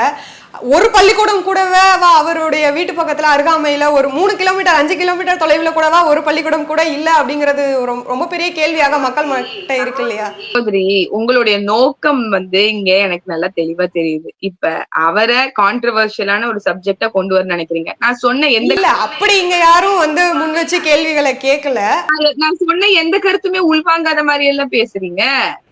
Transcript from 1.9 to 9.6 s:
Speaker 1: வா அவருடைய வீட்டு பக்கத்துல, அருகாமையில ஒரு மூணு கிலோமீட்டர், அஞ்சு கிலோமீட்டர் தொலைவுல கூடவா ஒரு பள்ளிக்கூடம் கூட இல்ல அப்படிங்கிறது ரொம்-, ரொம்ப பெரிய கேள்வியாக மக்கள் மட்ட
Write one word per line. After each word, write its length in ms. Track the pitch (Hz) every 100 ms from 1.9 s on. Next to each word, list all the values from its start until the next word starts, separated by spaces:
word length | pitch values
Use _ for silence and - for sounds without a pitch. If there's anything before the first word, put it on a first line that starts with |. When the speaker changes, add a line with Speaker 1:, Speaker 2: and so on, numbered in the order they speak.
| 359
Speaker 1:
வா 160 | 359 320
அவருடைய 560 | 311 330 320 302 294
வீட்டு 200 | 294 359
பக்கத்துல, 340 | 330 302 294 302 285
அருகாமையில 560 | 294 311 294 285 294
ஒரு 160 | 294 277
மூணு 280 | 269 403 403
கிலோமீட்டர், 380 | 370 381 370
அஞ்சு 220 | 311 302 339
கிலோமீட்டர் 400 | 359 359 370 359
தொலைவுல 360 | 320 320 330
கூடவா 340 | 320 311 339 330
ஒரு 160 | 294
பள்ளிக்கூடம் 440 | 311 311 311 311 302
கூட 180 | 311
இல்ல 280 | 330 285 320
அப்படிங்கிறது 640 | 320 254 294 294 285 277 269 247
ரொம்-, 160 | 226
ரொம்ப 240 | - 254 349
பெரிய 260 | 349 349
கேள்வியாக 460 | 330 311 320 285 294
மக்கள் 280 | 277 285 294
மட்ட 460 | 262 247 392